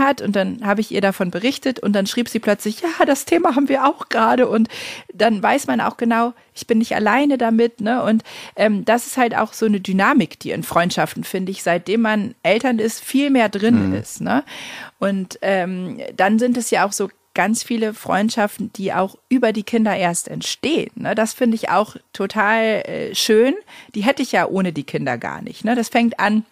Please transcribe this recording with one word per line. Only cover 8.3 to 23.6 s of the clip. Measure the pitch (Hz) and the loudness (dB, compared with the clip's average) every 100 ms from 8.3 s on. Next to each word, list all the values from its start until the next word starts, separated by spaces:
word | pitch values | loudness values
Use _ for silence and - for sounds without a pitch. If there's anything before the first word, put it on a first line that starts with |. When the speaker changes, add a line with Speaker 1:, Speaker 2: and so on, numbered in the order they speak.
| - - | -12 -10
Speaker 1:
ähm, | - 214 202 | 0 0 2
das | 214 233 - | 2 0 0
ist | 262 | 0
halt | 240 | 0
auch | - 220 | 0 -2
so | - | 0
eine | 220 202 | 0 0
Dynamik, | 190 190 214 285 165 - | 0 2 4 4 2 -4
die | - | -6
in | 95 | -6
Freundschaften, | - 170 175 - 151 - | -2 0 2 0 -2 -4
finde | - 185 190 | -6 -6 -6
ich, | 196 | -4
seitdem | 180 175 180 226 | 0 0 0 0
man | 220 214 180 - | 2 0 -2 -2
Eltern | 170 220 262 226 | 2 2 2 0
ist, | 220 - | -2 -4
viel | - 269 285 | -2 0 2
mehr | 262 214 | 2 2
drin | 202 220 233 190 | 2 2 4 2
Speaker 2:
Mhm. | |
Speaker 1:
ist, | - - - | -2 -6 -8
ne? | - 247 - - - - - - | -2 -2 -2 -10 -14 -16 -18 -6
Und, | 196 196 180 - | -4 -2 -6 -6
ähm, | 190 190 175 185 180 - - - | -2 0 -2 -6 -8 -10 -6 0
dann | 190 220 | 2 4
sind | 247 247 | 2 0
es | 226 | 0
ja | 190 202 | 0 0
auch | |
so | - 190 - _ | -2 -6 -8 _
ganz | - 190 226 | -2 0 0
viele | - 233 214 | -2 -2 -4
Freundschaften, | 220 - 180 220 240 208 - 208 | -4 -2 0 0 0 -2 -4 -10
die | - 190 | -6 -4
auch | - 190 - - | -2 -4 -6 -2
über | 254 226 | 2 2
die | 214 | 0
Kinder | - 233 214 196 | -2 0 2 2
erst | 175 175 - | 0 -2 -6
entstehen, | 156 - - 269 302 - - | -8 -8 -4 -2 -2 -2 -6
ne? | 143 | -4
Das | 220 220 | -2 -2
finde | - 240 | 0 0
ich | 220 - | 0 0
auch | 185 214 - - | 0 0 -6 -14
total, | - 196 214 202 226 220 208 | -6 -4 0 2 2 2 0
äh, | - - 151 | -4 -6 -6
schön. | 196 - 220 254 392 | -2 4 6 6 2